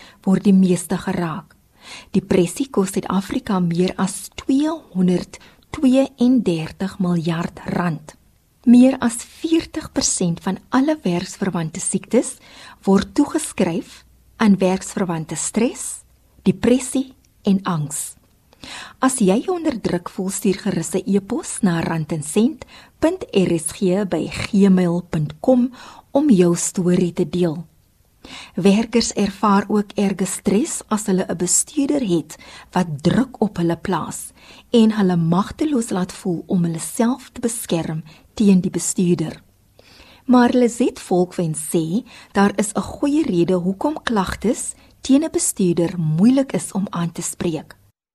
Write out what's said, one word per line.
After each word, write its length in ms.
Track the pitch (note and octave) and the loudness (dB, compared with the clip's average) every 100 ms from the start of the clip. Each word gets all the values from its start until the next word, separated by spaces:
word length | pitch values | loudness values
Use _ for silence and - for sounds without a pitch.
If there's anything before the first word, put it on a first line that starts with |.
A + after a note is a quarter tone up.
| - - | -20 -6
word 220 | - F#3 | 0 2
die 100 | G#3 | 6
meeste 420 | F#3+ F#3 F3 - F3 | 6 6 2 -2 -6
geraak. 580 | - F#3 E3+ D3+ - _ _ _ - - - | -4 -4 -4 -6 -12 _ _ _ -20 -20 -4
Depressie 600 | G3 F#3+ F#3+ E3+ - C#4 | -2 2 2 2 -2 -4
kos 220 | - F#3+ | -2 -2
Suid-Afrika 680 | - - F#3 G3 - - F#3+ | -4 -4 -4 -2 -4 -2 0
meer 320 | F3 E3+ F#3 - | 0 0 0 0
as 340 | F#3 - - | -4 -4 -14
tweehonderdtwee 1700 | - - C4+ D4+ D#4+ - F#3 F3+ F3+ - - - _ _ - C#4 C4 C4+ - | -8 -2 0 0 -4 -6 0 2 0 -2 -14 -20 _ _ 0 2 4 2 2
en 260 | B3 C4 | 2 4
dertig 560 | F#3+ E3 D#3+ - F#3+ - | 2 -2 -4 -6 -6 -2
miljard 600 | F3+ F3 D#3+ E3 E3+ - | -2 0 0 -2 -4 -8
rand. 520 | - - F3 D#3 - - _ _ _ _ | -6 -4 -2 -4 -10 -20 _ _ _ _
Meer 320 | - A#3+ B3+ C4 | 6 8 6 4
as 240 | A#3+ - | -2 -4
veertig 720 | - - E4 E4 - - - | -10 -10 -2 0 0 -8 -8
persent 480 | - - - F3+ E3 | -4 -2 -2 -2 -2
van 180 | - G3 - | -4 -6 -2
alle 300 | B3+ C#4+ D#4 | 0 2 0
werksverwante 800 | - F3 F3+ - F#3+ F3 D#3+ - | -2 -2 -4 -6 -4 -4 -6 -6
siektes 580 | - F#3 - A3+ E4+ - - - - - | -4 -6 0 0 0 -6 -20 -20 -20 -6
word 320 | - G3 G3 | 0 2 2
toegeskryf 880 | - C#4+ D#4+ - - F3+ E3+ - - _ _ _ - | 0 0 -2 -4 -2 -2 -2 -8 -16 _ _ _ 0
aan 220 | A3 F#3+ | 2 4
werksverwante 800 | F#3 F#3 - - F3+ E3 D#3+ E3 | 2 0 -4 -6 -4 -4 -6 -8
stres, 680 | - - A#3+ F#4+ - - _ _ _ _ | -4 -2 -2 -2 -12 -14 _ _ _ _
depressie 720 | - F#3 A3+ B3+ - C4 C4+ - _ _ | -2 0 2 2 0 -4 -4 -10 _ _
en 200 | - F#3+ | 0 0
angs. 540 | G#3 E3 D3+ - - - _ _ _ _ - - - - | 0 -4 -4 -8 -10 -14 _ _ _ _ -20 -18 -18 -2
As 180 | C4 C4 | -2 2
jy 180 | F#3 G3+ | 2 2
jou 100 | E4 F4+ | 0 -4
onder 240 | D#4+ A#3+ | -2 -4
druk 280 | F#3 F3 - | -4 -4 -6
voel, 200 | - F#3+ | -8 -6
stuur 240 | - G3+ | -2 -2
gerus 400 | F#3 G3+ F3 D#3+ | -2 -4 -4 -4
'n 80 | F#3 - | -4 0
e-pos 560 | G3 G3 C4 F#4+ - | -2 -2 -6 -6 -2
na 180 | G3 E3 | 0 0
rand 320 | E3 E3 D#3 | -2 -4 -4
en 100 | E3 | -6
sent 420 | D3 G3 A#3+ D#4 - - - _ | -2 0 0 0 -14 -20 -20 _
punt 260 | D#4 F#4 - | -2 -2 -2
R 200 | - E3+ E3+ | 0 2 0
S 140 | - | -4
G 320 | - F#3+ F#3 | -2 0 0
by 240 | G3+ E3 D#3 | -2 -4 -4
gmail 760 | - - G3 G3 F#3 F3 E3+ E3+ | -8 -2 4 6 6 2 -2 -4
punt 300 | E3+ D3+ - | -4 -4 -2
com 320 | - B3+ B3 - - - - | 2 4 2 -4 -20 -20 -4
om 180 | C#4 D4+ | 2 4
jou 260 | F#3+ F3 F3 | 6 4 2
storie 560 | - - F3 F3+ F3 | -2 -2 0 2 0
te 160 | E3+ E3 | -2 -4
deel. 360 | F3+ F3 D#3+ E3+ _ _ _ _ _ - - - | 0 -2 -2 -10 _ _ _ _ _ -20 -20 -12
Werkers 580 | - F3+ G3+ A3+ A#3 A3+ | 0 4 4 2 0 -2
ervaar 520 | - G3 - G#3+ G3 G3+ | -2 -4 0 2 2 2
ook 240 | G#3 G3+ | -2 -2
erge 320 | - G3 F#3 F#3 | -2 -2 0 -4
stres 560 | - - G3 D#4+ - - | -4 0 0 0 -4 -6
as 180 | G#3+ - | -4 0
hulle 180 | F#3 - | 0 0
'n 80 | F3 | -2
bestuurder 640 | F3 - - - C#4 D4 | 0 0 -2 -2 0 0
het 360 | A3+ E3+ D#3 - - - - | 0 0 -2 -10 -20 -20 -6
wat 300 | F#3 F3 C#3+ | -2 -2 -2
druk 380 | F3 G#3 C4 - | 0 2 0 -2
op 160 | G3+ - | -4 0
hulle 200 | E3+ E3 | -2 -2
plaas 560 | - E3+ - - - - - - _ | -2 -4 -4 -12 -16 -20 -20 -20 _
en 180 | A#3 A3 | 4 4
hulle 260 | G#3+ F#3+ F3 | 4 2 2
magteloos 720 | E3 F3 G#3 - D#4 C#4 A3+ | 2 0 -2 -4 -2 -2 -2
laat 220 | F#3+ F#3 | -4 -4
voel 300 | - F#3+ E3 - | -6 -6 -6 -2
om 180 | F#3 | 0
hulle 160 | E3+ D#3+ | 0 -4
self 500 | - - A#3 C4 - | -6 -2 0 -2 -8
te 100 | - | -6
beskerm 640 | A#3+ - - E3+ E3 D#3+ - - _ | -6 -6 -4 -4 -4 -6 -10 -18 _
teen 260 | - G#3 F#3+ | 0 4 4
die 100 | F3 | 2
bestuurder. 720 | E3+ - - F3 E3+ D#3 - _ _ _ _ _ - - - - | -4 -4 0 2 2 -2 -10 _ _ _ _ _ -20 -20 -8 2
Maar 240 | B3 A#3+ | 4 6
Lizet 480 | B3 A#3+ A#3 B3+ - | 4 2 2 -2 -2
Volkwen 560 | - F3+ F3+ - E3+ | -2 0 0 -2 -4
sê 500 | D3+ - D3+ D#3+ G3 - - - | -4 -4 -2 -2 -4 -6 -14 -6
daar 200 | - G3+ G3+ | 2 2 2
is 140 | G3+ | -4
'n 60 | - | -4
goeie 420 | - - D4 D4 | -8 -4 -2 0
rede 320 | D4+ F3 E3+ | 0 0 2
hoekom 480 | F#3 F3+ G3 D4 D#4 | 0 -2 -2 -4 -4
klagtes 720 | - A3 F#3 - G3 D#4 - - _ _ | -4 -2 -2 -2 -2 -2 -6 -14 _ _
teen 240 | - C4+ | 2 2
'n 60 | D#4+ | 2
bestuurder 680 | E4+ - - F#3 E3+ E3 F3 | -2 -2 0 0 2 0 -2
moeilik 540 | D#3 D#3 G#3+ C4+ C4+ | -2 4 4 4 2
is 200 | F#3 - | -4 -6
om 140 | G3+ G3 | -6 -6
aan 220 | - E3+ | -4 -6
te 100 | - | -6
spreek. 540 | E3+ - F3+ D#3+ - - _ _ _ | -10 -6 -6 -6 -10 -20 _ _ _